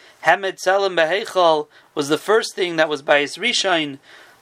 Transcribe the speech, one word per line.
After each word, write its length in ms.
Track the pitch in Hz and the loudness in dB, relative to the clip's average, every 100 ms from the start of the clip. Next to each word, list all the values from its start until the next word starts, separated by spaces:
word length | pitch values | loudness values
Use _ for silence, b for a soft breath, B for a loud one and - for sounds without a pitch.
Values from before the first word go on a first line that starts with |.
| b b | b b
Hem 200 | - 180 | 0 2
Etzelem 560 | 196 180 185 196 196 170 | 0 -4 0 0 0 0
Beheichel 720 | 160 190 220 185 170 156 151 b b - | 0 0 -4 2 4 2 -2 b b -6
was 140 | 143 | -2
the 80 | 151 | -2
first 360 | - 220 214 | 2 0 0
thing 220 | - 180 165 | -6 -4 0
that 140 | 160 | 0
was 120 | 147 | -2
by 200 | 147 147 | 0 2
his 160 | 143 165 | 2 -4
Rishon. 640 | 226 - 196 170 147 135 B B B B | -4 -2 0 0 -2 -8 B B B B